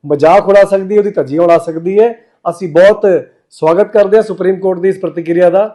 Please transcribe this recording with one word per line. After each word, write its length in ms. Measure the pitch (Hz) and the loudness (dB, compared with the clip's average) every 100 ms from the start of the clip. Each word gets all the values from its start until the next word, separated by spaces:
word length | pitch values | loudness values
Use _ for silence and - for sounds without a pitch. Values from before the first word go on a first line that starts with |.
ਮਜ਼ਾਕ 440 | 143 143 156 196 196 | -6 0 2 2 4
ਉਡਾ 160 | 202 | 2
ਸਕਦੀ 300 | 196 196 190 | 2 0 -2
ਹੈ, 40 | 208 | -2
ਉਹਦੀ 120 | 202 | -2
ਧੱਜੀ 280 | 202 131 151 | -4 -4 -2
ਉਡਾ 200 | 175 170 | 2 0
ਸਕਦੀ 400 | 170 160 170 196 | -2 -8 -4 0
ਹੈ। 120 | 233 226 _ _ 170 | 0 -2 _ _ -10
ਅਸੀਂ 180 | 165 185 | -8 -4
ਬਹੁਤ 380 | 151 196 208 214 170 - _ _ | 2 4 4 0 0 -4 _ _
ਸਵਾਗਤ 420 | - 160 170 208 | -6 -2 0 0
ਕਰਦੇ 240 | 214 202 214 | 0 2 2
ਹਾਂ 60 | |
ਸੁਪਰੀਮ 380 | 214 190 185 190 | 0 -4 -4 -2
ਕੋਰਟ 180 | 190 180 | -4 -2
ਦੀ 100 | 190 | -4
ਇਸ 120 | 185 | -4
ਪ੍ਰਤੀਕਿਰਿਆ 500 | 170 156 165 170 180 | -8 -8 -4 0 2
ਦਾ 160 | 185 214 | 2 -2